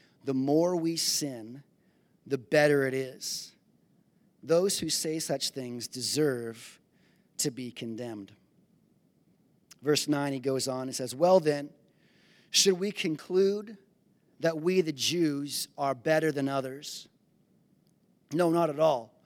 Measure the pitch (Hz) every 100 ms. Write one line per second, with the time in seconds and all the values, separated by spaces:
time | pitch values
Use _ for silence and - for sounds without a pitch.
0 | _ _ - 131 135 151 175 180 165 165
1 | - - 147 123 110 131 - _ _ _
2 | _ _ - 135 117 151 147 143 135 131
3 | 131 - - - - _ _ _ _ _
4 | _ _ _ _ 127 165 196 - 160 -
5 | 160 160 - 139 - 139 123 120 113 127
6 | 120 143 151 127 117 113 - - _ _
7 | _ _ _ - 151 123 123 113 117 113
8 | 120 107 98 - _ _ _ _ _ _
9 | _ _ _ _ _ _ _ - 135 143
10 | - 143 143 135 135 135 135 127 131 -
11 | 127 127 175 185 156 147 143 - _ _
12 | _ _ _ _ _ - 202 180 202 196
13 | 165 156 - 180 196 208 214 208 _ _
14 | _ _ _ _ 160 160 165 185 160 139
15 | 123 170 160 143 143 123 - - 139 127
16 | 156 156 160 143 139 139 131 135 151 -
17 | - _ _ _ _ _ _ _ _ _
18 | _ _ _ 156 175 170 165 143 160 131
19 | 113 _